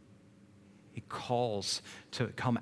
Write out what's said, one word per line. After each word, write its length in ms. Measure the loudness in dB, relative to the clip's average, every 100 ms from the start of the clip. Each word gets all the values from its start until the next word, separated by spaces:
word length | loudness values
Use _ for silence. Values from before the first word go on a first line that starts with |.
| -20 -20 -20 -20 -20 -20 -20 -20 -14
He 80 | -14 -8
calls 760 | -8 0 2 2 0 0 -4 -6 -16 -12
to 160 | -2 -2
come 300 | 0 2 2